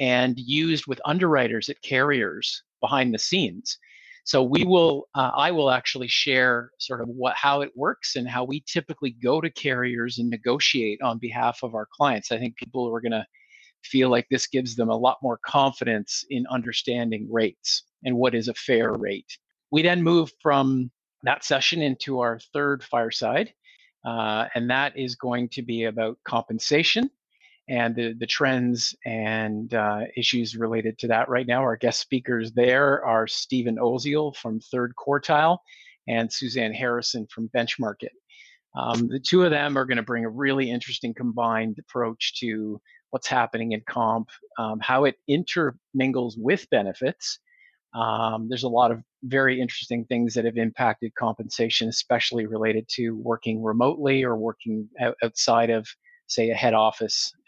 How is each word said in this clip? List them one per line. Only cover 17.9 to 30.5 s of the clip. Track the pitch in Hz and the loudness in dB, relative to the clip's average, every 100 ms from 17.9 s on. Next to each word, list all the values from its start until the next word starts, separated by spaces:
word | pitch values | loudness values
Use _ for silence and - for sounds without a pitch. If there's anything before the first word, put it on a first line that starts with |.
| _ | _
and | 131 120 | -2 2
what | 127 | 2
is | 117 113 | 2 -2
a | |
fair | 113 - 120 117 | -6 2 2 2
rate. | 107 101 98 - - _ _ _ | 0 -4 -6 -8 -20 _ _ _
We | 147 | 2
then | 170 180 | 4 4
move | 165 170 156 - | 4 4 2 0
from | 156 143 135 131 127 - _ _ | 2 4 4 2 -2 -8 _ _
that | 127 135 | -2 -2
session | - 139 - 170 | 2 2 2 2
into | 147 131 - 131 | 0 -2 -4 0
our | 120 113 - | 0 -2 -6
third | 147 143 139 | -2 0 -2
fireside, | - 127 113 - 113 131 220 _ _ _ _ _ | -2 0 0 0 0 0 -2 _ _ _ _ _
uh, | 123 117 110 107 113 | -8 -4 -2 -2 -2
and | 123 120 | -2 0
that | 127 143 139 | 0 0 -4
is | 127 120 | -8 -6
going | 127 120 123 | -4 -2 -4
to | - | -6
be | 120 117 | -6 -2
about | 113 110 110 113 - | -2 -2 -4 -4 -4
compensation | 117 - 113 - 147 165 220 262 - _ _ - _ - | -4 -2 -6 0 2 4 2 0 -4 _ _ -20 _ -6
and | 127 117 117 | -2 0 0
the, | 117 | -4
the | 117 117 | -4 -4
trends | - 139 131 123 120 - - 120 | 0 2 2 2 0 -2 -4 -6
and, | 113 107 110 107 107 117 | -4 -2 -2 -2 -4 -2
uh, | 117 104 104 110 - | 0 0 0 -4 -2
issues | 117 123 113 | 0 0 -2